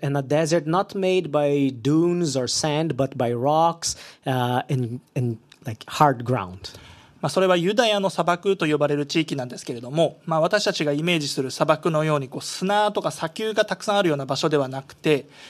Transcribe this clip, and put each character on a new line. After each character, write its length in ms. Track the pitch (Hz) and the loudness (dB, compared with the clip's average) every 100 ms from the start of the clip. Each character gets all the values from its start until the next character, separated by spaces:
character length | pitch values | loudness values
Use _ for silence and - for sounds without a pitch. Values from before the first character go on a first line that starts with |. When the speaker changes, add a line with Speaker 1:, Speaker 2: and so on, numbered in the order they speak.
| 143 | -4
Speaker 1:
and 140 | 143 | -2
a 20 | |
desert 440 | 127 147 160 170 151 | 0 0 2 0 2
not 300 | 175 202 202 | 0 -2 -2
made 360 | 185 185 165 | 0 0 0
by 420 | 147 147 143 139 123 | 0 2 2 0 0
dunes 580 | 120 156 170 175 165 131 | 0 2 2 2 0 -2
or 80 | 123 | -2
sand, 480 | - 156 147 160 131 | -2 -2 0 -2 -2
but 220 | 135 139 | -2 -2
by 160 | 120 | -2
rocks, 640 | 120 135 156 165 165 - - - - - | 0 0 2 2 0 -6 -8 -12 -10 -4
uh, 380 | 127 123 123 - | 0 0 0 -2
and, 280 | 135 120 123 - 139 | -2 -4 -8 -10 -4
and, 240 | 123 110 _ - - | -2 -4 _ -16 -12
like, 180 | 110 - | -12 -6
hard 360 | - 151 120 | 4 4 4
ground. 540 | 120 127 90 92 - - - - - _ | -2 -4 -4 -10 -16 -18 -20 -20 -20 _
Speaker 2:
ま 40 | 156 | -4
あ、 20 | |
そ 100 | 185 | 2
れ 80 | 185 | 4
は 80 | 180 | 4
ユ 180 | 170 | 2
ダ 140 | 214 233 | 2 2
ヤ 140 | 208 | 2
の 80 | 190 | 0
砂 160 | 180 170 | 0 0
漠 320 | 175 196 190 | 0 0 0
と 80 | 160 | 0
呼 120 | 147 | 2
ば 120 | 147 | 2
れ 80 | 147 | 0
る 80 | 143 | -2
地 160 | 165 | -2
域 160 | 156 135 | -2 -4
な 80 | 123 | -8
ん 20 | |
で 100 | 131 | -10
す 60 | |
け 80 | - | -10
れ 80 | 120 | -10
ど 100 | 120 | -4
も、 280 | 151 151 - - | 0 0 0 -4
ま 120 | 160 | 0
あ、 20 | |
私 240 | 170 208 208 | 2 2 0
た 80 | |
ち 100 | 185 | -2
が 80 | 147 | 0
イ 100 | 143 | 0
メ 120 | 170 170 | 2 0
ー 40 | |
ジ 100 | 143 | 0
す 120 | - | -4
る 100 | 131 | -4
砂 160 | - 156 | 0 2
漠 220 | 156 180 | 2 2
の 140 | 156 | 0
よ 140 | 156 151 | 2 0
う 20 | |
に、 80 | 131 | -2
こ 120 | 147 | -8
う、 20 | |
砂 500 | - - 190 202 208 | -10 -4 0 2 2
と 100 | 202 | 0
か 100 | 156 | -4
砂 180 | - 160 | -4 -6
丘 240 | 165 220 | -4 -2
が 100 | 214 | 0
た 140 | 214 185 | 0 -2
く 60 | - | 0
さ 80 | |
ん 40 | 202 | 2
あ 60 | |
る 60 | 180 | 2
よ 60 | 143 | 0
う 20 | |
な 80 | 135 | -2
場 100 | 139 | -2
所 140 | - | 0
で 80 | 147 | 0
は 100 | 131 | 0
な 140 | 135 | -6
く 120 | - | -14
て、 360 | - 160 143 - - - | -4 2 2 0 -18 -20